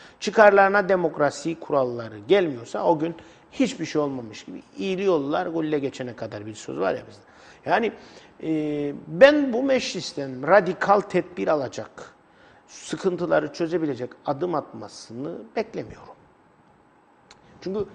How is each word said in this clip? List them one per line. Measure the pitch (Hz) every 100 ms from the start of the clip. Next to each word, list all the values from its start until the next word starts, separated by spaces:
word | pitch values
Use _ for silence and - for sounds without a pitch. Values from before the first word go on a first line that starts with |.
| - -
Çıkarlarına | - 208 208 196 196 202 185
demokrasi | 185 165 147 143 - 160 165
kuralları | - 147 127 120 113 107
gelmiyorsa | 107 196 170 123 117 208
o | 175 160
gün | 165 165 - - -
hiçbir | - 254 - 156
şey | 156
olmamış | 147 131 113 104
gibi | - 92 - -
iyiliyorlar. | 196 190 196 165 139 170 180
Gülle | 165 156 151
geçene | 135 - 123 113
kadar | 110 107 104
bir |
söz | 104 - 135
var | 190
ya | - 107
bizde. | - - - - - 135
Yani, | 185 233 - - - - -
e, | 156 156 151 147 143 143 -
ben | 165 269 302 277
bu | 226
meclisten | 269 254 - 190 - - 139 127 139
radikal | 196 180 175 - 202
tedbir | 185 180 170 - 185
alacak, | 156 123 - - - - - _ _ - - _
sıkıntıları | - - 160 190 175 170 160 151
çözebilecek | - 165 175 156 120 123 - -
adım | 139 180
atmasını | 156 - 113 107 - - 113 151 180 226 -
beklemiyorum. | - 180 123 - - - _ _ _ _ _ _ _ _ _ _ _ - - -
Çünkü | 180 208 196